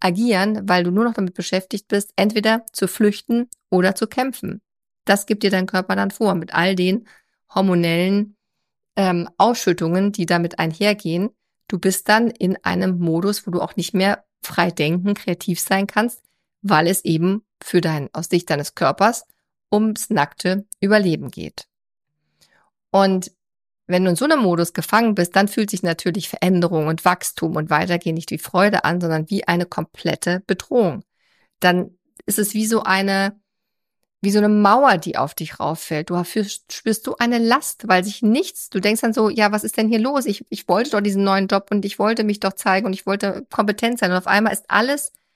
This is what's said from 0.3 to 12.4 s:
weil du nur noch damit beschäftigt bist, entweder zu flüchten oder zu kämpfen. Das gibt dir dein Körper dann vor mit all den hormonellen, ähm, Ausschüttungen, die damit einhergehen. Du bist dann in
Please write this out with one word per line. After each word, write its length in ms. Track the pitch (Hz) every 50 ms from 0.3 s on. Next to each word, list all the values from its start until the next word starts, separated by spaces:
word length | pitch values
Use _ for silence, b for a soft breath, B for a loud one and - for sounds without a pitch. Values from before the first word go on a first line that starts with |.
| 214 185 190 208 214 214 196 196
weil 140 | 185 180 175
du 80 | 180
nur 140 | 180 202 233
noch 100 | 240 226
damit 200 | - 196 180 -
beschäftigt 540 | - 175 - - 190 190 - - 196 - _
bist, 240 | - 202 202 - _
entweder 500 | - 190 214 214 220 202 220 220 233 233 - _
zu 160 | - - 180
flüchten 600 | - - 214 208 202 - - - 233 233 240 247 - _ _ _
oder 240 | - 180 180 185 190
zu 140 | - 247 220
kämpfen. 520 | - - 254 269 240 - - - 190 208 - _ _ _ _ _ _ _ _
Das 220 | - 202 202 -
gibt 180 | - 214 208 -
dir 60 | 202
dein 160 | 196 185 185
Körper 280 | 190 - 185 185 - 196
dann 160 | 196 196 196
vor 240 | - - 226 208 196
mit 200 | 170 160 - -
all 200 | - 175 190 196
den 320 | 185 180 185 190 233 b b b b b b b b b _ -
hormonellen, 800 | 190 190 190 180 175 170 170 165 170 180 190 196 202 208 208 - _ _ _ _ _ _ _ _ _ _ _ _
ähm, 320 | - 196 185 175 175 170 - - _
Ausschüttungen, 720 | 180 226 240 - - 196 170 175 175 160 170 185 196 208 202
die 140 | - 175
damit 320 | 160 180 170 170 170 - -
einhergehen. 720 | 165 165 160 - 202 208 208 208 - 165 165 175 190 240 - _ _ _ _ _ _ _
Du 100 | - 175
bist 300 | - 190 185 - - -
dann 200 | 214 220 233 233
in 340 | 226 -